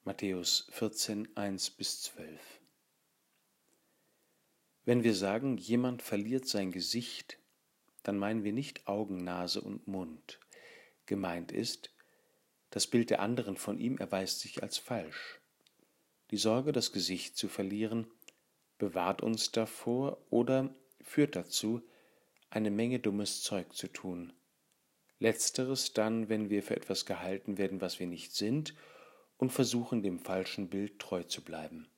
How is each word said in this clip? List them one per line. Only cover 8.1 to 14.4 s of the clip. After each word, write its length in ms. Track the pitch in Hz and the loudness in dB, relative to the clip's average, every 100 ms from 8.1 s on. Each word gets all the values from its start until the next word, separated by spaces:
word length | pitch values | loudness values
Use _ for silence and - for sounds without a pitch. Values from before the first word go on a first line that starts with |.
| 101 | 0
meinen 280 | 101 110 104 | 0 0 0
wir 80 | |
nicht 340 | 110 143 - - | -2 -4 -8 -4
Augen, 380 | 101 104 92 90 | -2 -2 -4 -4
Nase 340 | 90 90 - | -2 -2 -2
und 260 | 98 101 - | -4 -8 -6
Mund. 500 | 95 82 78 - - _ - - - - _ - | -6 -6 -10 -16 -20 _ -20 -20 -20 -20 _ -4
Gemeint 460 | 101 92 87 82 | -2 0 -4 -4
ist, 400 | - 117 - - _ _ _ _ _ _ _ _ | -2 -2 -4 -12 _ _ _ _ _ _ _ _
das 180 | 104 - | -2 4
Bild 220 | 120 113 | 4 4
der 100 | - | 2
anderen 380 | 104 123 110 98 | 2 0 -2 -4
von 200 | - 101 | -4 -2
ihm 200 | 117 131 | -2 -2
erweist 420 | 98 95 95 | -2 -2 0
sich 240 | - | -4